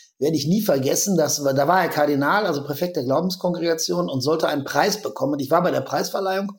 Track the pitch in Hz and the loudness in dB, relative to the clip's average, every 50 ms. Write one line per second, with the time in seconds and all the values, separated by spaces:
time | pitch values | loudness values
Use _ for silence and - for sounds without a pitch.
0 | - _ _ - 127 156 160 123 123 151 185 220 - - 143 139 127 143 160 - | -20 _ _ -2 0 0 0 0 2 2 2 2 2 2 2 2 2 0 0 0
1 | - 202 190 160 151 143 - - 143 139 135 139 139 151 180 190 170 - - 151 | 0 2 2 2 2 2 0 0 0 0 2 2 4 4 4 4 2 2 2 2
2 | 147 147 147 135 143 147 185 208 214 185 156 143 135 139 143 135 180 175 175 156 | 2 2 2 2 2 2 2 2 2 0 -2 -2 -2 -4 -4 -2 -2 -4 -2 -2
3 | 123 127 131 156 175 185 180 - - 180 170 160 165 170 165 160 - - 175 175 | -2 0 0 0 0 -2 -4 -2 -2 -4 -2 0 0 -2 0 -2 -2 -2 -2 -2
4 | 170 - 139 131 123 147 165 160 165 151 151 143 135 - - 143 165 208 - - | -2 -2 -2 -2 0 0 0 0 0 0 -2 -2 -4 -2 0 0 2 2 0 -2
5 | - 117 - - 135 139 147 143 131 - 160 170 180 170 135 135 135 - 135 160 | -6 -8 -4 -4 -2 -2 -2 -2 0 2 2 2 2 2 0 0 -2 -2 -2 -2
6 | 190 185 - 196 196 190 190 196 202 202 - | -2 -2 -4 -4 -2 -2 -2 -2 -4 -6 -8